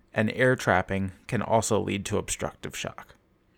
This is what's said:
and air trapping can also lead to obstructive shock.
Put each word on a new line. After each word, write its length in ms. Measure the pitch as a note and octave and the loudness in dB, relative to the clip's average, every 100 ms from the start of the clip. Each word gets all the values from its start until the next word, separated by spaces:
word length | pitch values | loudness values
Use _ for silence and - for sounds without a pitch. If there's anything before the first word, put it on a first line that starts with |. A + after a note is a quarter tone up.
| _ | _
and 160 | - G#2+ | -2 0
air 200 | - B2+ | 2 2
trapping 560 | B2+ - F2+ - G2 F#2+ - - | 4 2 2 2 -2 -4 -6 -6
can 140 | A#2+ | -4
also 400 | - A2+ - G#2 | 2 2 2 0
lead 240 | F#2+ G2+ | 0 -2
to 140 | F#2+ G2 | -2 -4
obstructive 580 | E2+ - - - - - | -4 -6 -6 -8 -12 -8
shock. 380 | - - - - _ _ _ | -10 -10 -20 -20 _ _ _